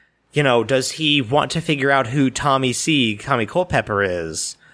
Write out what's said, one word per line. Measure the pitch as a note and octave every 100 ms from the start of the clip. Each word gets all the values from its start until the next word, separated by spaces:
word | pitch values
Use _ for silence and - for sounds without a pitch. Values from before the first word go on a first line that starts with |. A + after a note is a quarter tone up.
| _ _ _
you | C#3+
know, | C#3+ A#2
does | G#2+ C3 C3
he | - D#3 D3
want | A2+ C#3+ C#3+
to | E3
figure | E3 C#3+ C3+
out | C#3 A#2
who | C#3+ C3+
Tommy | - C#3 C3+ C3
C, | A#2+ - D3+ A#2 G#2+
Tommy | - C3 G#2+
Culpepper | F3 F3+ C#3+ G#2+ G2+
is? | G2 F2 E2 D#2 - - _